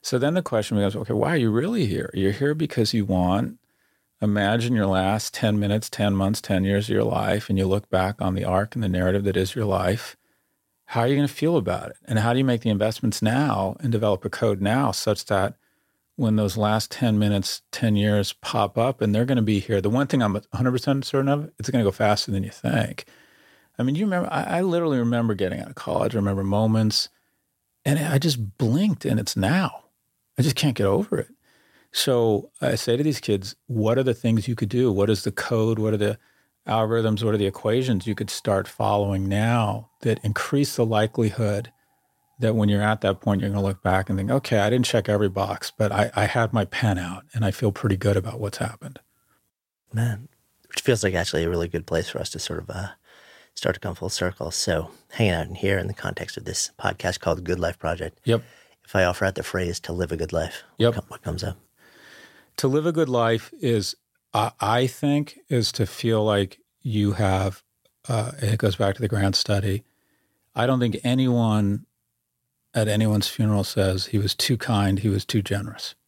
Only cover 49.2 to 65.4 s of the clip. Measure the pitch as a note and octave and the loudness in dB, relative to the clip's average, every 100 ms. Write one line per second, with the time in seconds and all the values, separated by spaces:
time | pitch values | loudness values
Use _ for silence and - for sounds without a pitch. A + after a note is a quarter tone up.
49.2 | _ _ _ _ _ _ _ A2 A#2+ G#2 | _ _ _ _ _ _ _ -2 -2 -4
50.2 | C3 _ _ _ _ - - A2+ G2+ F2+ | -10 _ _ _ _ -6 0 0 0 0
51.2 | E2+ D2+ E2 F2 E2+ E2+ E2 E2 D#2+ - | -2 -2 0 -2 -2 -6 -4 -4 -4 -6
52.2 | - - - D#2+ - F2+ G2 - _ - | -8 -8 -8 -8 -8 -10 -10 -12 _ -20
53.2 | - - _ - - - - - F2 - | -20 -20 _ -6 -4 -2 -6 -6 -6 -4
54.2 | F2+ - D2 - - D#2+ D#2 - _ - | -4 -4 -8 -6 -2 -2 -2 -14 _ 0
55.2 | A2 E2+ D#2+ F#2 G2 G2 F#2+ G#2 F#2+ F#2+ | 0 0 -4 -4 -2 -2 -2 -6 -8 -8
56.2 | - - E2+ F#2 - - F#2+ F#2 F2 F2+ | -10 -12 -8 -6 -8 -4 -6 -4 -4 -4
57.2 | - E2+ F2+ F2 E2+ E2+ D#2+ E2+ D#2+ _ | -2 -2 -2 -2 -2 -4 -6 -6 -8 _
58.2 | - A2+ - - _ _ _ G2 F2+ F2 | -2 -2 -2 -20 _ _ _ 2 2 2
59.2 | G2 F#2+ - F#2 F2+ F2 - F2 F2 E2 | -2 -2 -6 -4 -4 -6 -8 -6 -4 -4
60.2 | F2+ E2+ D#2 - - _ A#2 A#2 - - | -4 -4 -4 -10 -20 _ 0 0 -8 -12
61.2 | - D#2+ F#2 F2+ _ _ _ - - - | -8 -6 -6 -8 _ _ _ -20 -20 -20
62.2 | - - _ - C3+ C#3 D#3 E3 D3+ B2 | -20 -20 _ -4 0 0 0 0 0 2
63.2 | A2+ A2+ - D#4 D#3 A2+ F#2+ - _ _ | 2 0 -2 -6 0 0 -2 -8 _ _
64.2 | _ G#2+ A#2 - G2+ A#2 B2+ - D3 D3 | _ -2 -2 -2 0 2 0 -2 0 0
65.2 | D3 - | -2 -10